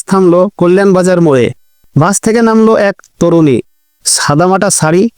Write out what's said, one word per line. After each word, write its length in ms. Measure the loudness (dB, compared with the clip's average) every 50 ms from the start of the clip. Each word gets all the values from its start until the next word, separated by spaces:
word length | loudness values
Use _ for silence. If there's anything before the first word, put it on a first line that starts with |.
| -4
থামল 300 | -2 0 0 2 2 2 2 0 -2 -2
কল্যাণ 360 | -2 0 0 2 2 2 2
বাজার 280 | 2 2 0 0 0 2
মোড়ে। 260 | 2 2 2 0 0 -2 -4 -10 _ _ _ _ _ _ -2
বাস 240 | 0 0 0 -2 -4
থেকে 220 | -4 -2 0 0
নামলো 340 | 0 0 2 2 2 2 2
এক 180 | 0 0 -2 -4 -8 _ _ _ -4
তরুণী, 400 | -2 0 2 2 2 2 0 -2 -4 _ _ _ _ _ _ _ -8
সাদামাটা 680 | -6 -6 -4 -4 -2 -2 0 0 0 0 -2 -2 -4
শাড়ি, 400 | -2 -2 -2 0 0 0 -2 -2 -4